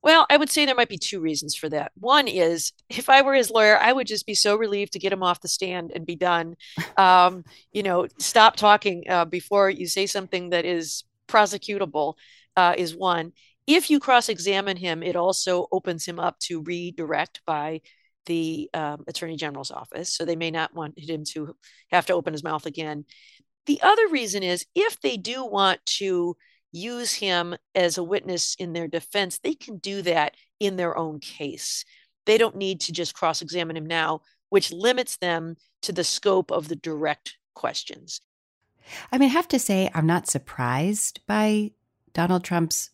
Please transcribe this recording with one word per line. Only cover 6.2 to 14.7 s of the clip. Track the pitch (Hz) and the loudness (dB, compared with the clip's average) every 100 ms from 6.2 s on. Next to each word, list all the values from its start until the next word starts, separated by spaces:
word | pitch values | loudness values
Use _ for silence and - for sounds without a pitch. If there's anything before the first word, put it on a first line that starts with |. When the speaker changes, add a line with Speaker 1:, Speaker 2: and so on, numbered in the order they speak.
| 180 170 165 170 - - - - | 0 0 -2 -12 -14 -10 -2 4
Speaker 1:
Um, | 185 185 180 185 - - _ | 8 8 8 2 -16 -20 _
you | 208 | -4
know, | 196 180 - - | 0 0 -2 -4
stop | - 233 220 - | 2 8 8 8
talking, | 208 208 208 175 - | 6 6 4 -4 0
uh, | 180 | 0
before | 165 175 - 202 196 | 0 -4 0 2 2
you | 196 175 | 0 -4
say | 196 | -2
something | 202 202 185 185 180 | -2 -4 -6 -8 -2
that | 175 165 | 0 0
is | 175 160 - - _ - | -4 -4 -12 -14 _ 2
prosecutable, | 226 208 202 - 202 180 151 151 - _ _ _ - | 4 4 0 -8 -4 -4 -2 -4 -6 _ _ _ 2
uh, | 175 - | 4 2
is | 175 | -4
one. | 170 185 170 165 _ _ _ - | -2 -2 -2 -4 _ _ _ 2
If | 320 294 | 2 4
you | 294 | 0
cross-examine | 269 247 233 185 175 196 196 | 6 4 4 -4 -2 -2 -2